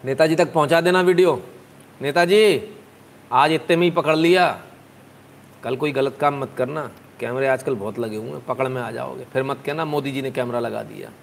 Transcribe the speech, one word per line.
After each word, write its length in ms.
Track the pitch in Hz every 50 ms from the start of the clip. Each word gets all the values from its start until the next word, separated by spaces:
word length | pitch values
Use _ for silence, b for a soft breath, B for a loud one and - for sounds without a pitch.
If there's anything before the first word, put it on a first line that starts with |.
| -
नेताजी 320 | 131 135 - 160 156 165
तक 160 | 170 175 139
पहुंचा 280 | - 165 147 135 165 165
देना 200 | 165 180 180 185
वीडियो। 420 | 180 180 180 170 185 170 143 - - - - - - - - - - - - -
नेताजी, 720 | 131 143 139 175 175 175 196 214 220 208 165 120 - - - - - - - - - - - - - -
आज 200 | 123 123 143 156
इतने 240 | 160 156 - - 170
में 80 | 165 175
ही 60 | 175
पकड़ 260 | 165 170 151 151 156
लिया, 300 | 160 160 170 180 185 180 151 110 - - - - - - - - - - - - - - - - - - - - -
कल 140 | - 120 127
कोई 160 | 123 147 151
गलत 240 | 135 135 135 139 127 -
काम 200 | 147 147 143 139
मत 100 | 135 - - -
करना, 320 | 127 131 147 156 143 110 - - - - - -
कैमरे 280 | 117 117 123 131 135 135
आजकल 260 | 131 127 131 147 131
बहुत 240 | 104 98 110 104 117
लगे 180 | 113 110 107
हुए 120 | 107 113 131
हैं, 160 | 147 139 120
पकड़ 220 | - 127 127 131 131
में 120 | 131 127
आ 80 | 120 113
जाओगे, 340 | 113 120 127 131 127 127 127 127
फिर 100 | - 131
मत 160 | 131 135 139 135 135
कहना 180 | 143 147 160 160
मोदी 280 | 151 147 147 131 139
जी 100 | 131 139
ने 80 | 135 131
कैमरा 300 | 127 135 123 120 120 120
लगा 220 | 117 113 107 110
दिया। 280 | 110 104 104 98 95 117 - -